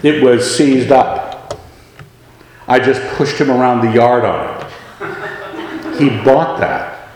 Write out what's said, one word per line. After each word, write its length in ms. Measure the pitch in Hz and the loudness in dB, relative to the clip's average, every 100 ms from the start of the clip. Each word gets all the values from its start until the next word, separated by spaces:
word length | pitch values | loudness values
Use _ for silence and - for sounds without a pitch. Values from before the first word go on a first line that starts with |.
It 200 | 147 151 | 2 4
was 320 | 127 120 - - | 4 4 2 0
seized 340 | 147 131 117 | 2 2 4
up. 680 | 131 - - - - - - - - - - - _ _ - - - - | 4 4 -2 -8 -14 -14 -14 -16 -20 -20 -20 -20 _ _ -20 -20 -20 0
I 120 | 127 | 2
just 220 | 127 135 - - | 2 -2 -4 -4
pushed 240 | 143 - | -4 -2
him 100 | 139 | 0
around 340 | 127 127 120 113 | 2 2 2 2
the 60 | |
yard 340 | 113 120 123 110 | 4 4 2 0
on 360 | 82 - - | -4 -6 -10
it. 40 | - - - - 403 - - - - - - - - 165 | -14 -18 -20 -14 -12 -12 -12 -14 -14 -14 -12 -12 -10 -2
He 120 | 143 | 0
bought 500 | 110 131 139 165 - | 2 4 4 2 -4
that. 500 | 85 - - - - | -4 -4 -8 -14 -20